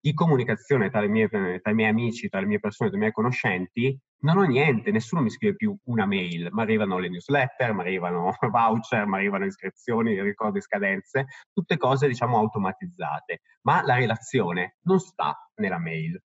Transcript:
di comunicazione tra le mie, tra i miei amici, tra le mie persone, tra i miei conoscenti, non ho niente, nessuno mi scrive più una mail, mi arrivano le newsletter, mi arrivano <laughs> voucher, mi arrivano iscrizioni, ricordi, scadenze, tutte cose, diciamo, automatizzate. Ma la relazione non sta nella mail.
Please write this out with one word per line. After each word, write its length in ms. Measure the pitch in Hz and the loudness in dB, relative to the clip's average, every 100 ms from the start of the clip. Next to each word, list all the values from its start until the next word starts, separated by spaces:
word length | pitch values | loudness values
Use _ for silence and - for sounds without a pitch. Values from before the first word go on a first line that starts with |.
di 140 | 143 | -2
comunicazione 720 | - 170 139 117 107 - 135 98 | 2 4 4 2 -4 0 0 2
tra 120 | 107 | 0
le 80 | 104 | 2
mie, 200 | 110 107 | 2 2
tra 420 | 107 95 90 107 | 0 -4 -4 -2
i 40 | |
miei 160 | 110 107 | 2 2
amici, 380 | 110 120 113 104 | 2 0 -4 -6
tra 120 | 98 | -4
le 60 | 101 | -2
mie 120 | 104 | -2
persone, 300 | 107 - 113 | -2 -2 -2
tra 100 | 95 | 0
i 20 | |
miei 100 | 110 | -2
conoscenti, 840 | 110 113 127 120 92 90 - 127 135 _ _ | 0 -2 0 -2 -2 -4 -2 -2 -2 _ _
non 200 | 143 180 | 2 4
ho 40 | |
niente, 460 | 190 120 - 113 - | 4 4 4 2 0
nessuno 300 | 107 - 175 | -2 0 0
mi 100 | 117 | 0
scrive 240 | - 107 90 | 0 -2 0
più 200 | 107 101 | -2 -4
una 220 | - 117 98 | -4 0 0
mail, 420 | 98 90 85 87 | 0 -2 -4 -4
mi 120 | 101 | -4
arrivano 360 | 110 110 98 92 | 0 2 2 0
le 100 | 90 | -4
newsletter, 640 | 90 - 143 127 - 123 | -6 0 2 2 0 -2
mi 60 | 101 | 0
arrivano 520 | 90 95 87 87 92 | -2 -2 -2 -2 -2
<laughs> 180 | - 117 | -2 0
voucher, 560 | 117 113 113 - 117 104 | 2 2 2 0 -2 0
mi 100 | 98 | 0
arrivano 280 | 101 98 | 0 0
iscrizioni, 760 | 98 95 95 _ - 113 113 98 | -4 -6 -12 _ -4 0 0 0
ricordi, 380 | 101 101 107 101 | -2 -2 -2 -2
scadenze, 680 | - 101 98 98 - 135 135 - - | -4 -2 0 -2 -2 -4 -4 -10 -6
tutte 240 | - 170 170 | -6 -2 0
cose, 320 | 127 135 143 | 2 2 2
diciamo, 300 | 117 120 117 | 0 0 2
automatizzate. 1040 | 110 110 95 - 90 87 78 76 - 85 _ _ | 2 0 -4 -4 -12 -8 -6 -6 -8 -12 _ _
Ma 200 | 131 170 | 0 2
la 100 | - 123 | 4 2
relazione 840 | 120 110 - 131 90 90 90 _ | 2 -2 -2 0 0 0 -4 _
non 140 | 170 190 | 2 2
sta 380 | 185 - 73 - - - | 0 -4 -4 -4 -12 -6
nella 220 | - 87 | -4 -2
mail. 420 | 82 80 80 90 _ | -4 -6 -6 -8 _